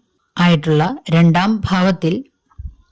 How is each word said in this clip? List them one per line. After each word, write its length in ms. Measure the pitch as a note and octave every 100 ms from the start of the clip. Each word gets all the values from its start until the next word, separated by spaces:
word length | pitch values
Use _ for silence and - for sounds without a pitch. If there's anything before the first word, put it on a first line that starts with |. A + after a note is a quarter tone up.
| _ _ _ -
ആയിട്ടുള്ള 580 | F3 E3+ D#3+ D3+ E3 C#4 -
രണ്ടാം 520 | E3 E3+ E3 F#3+ A3 -
ഭാവത്തിൽ, 540 | F#3 F#3 F#3 D#3+ G3 C4+ _ _ - - - _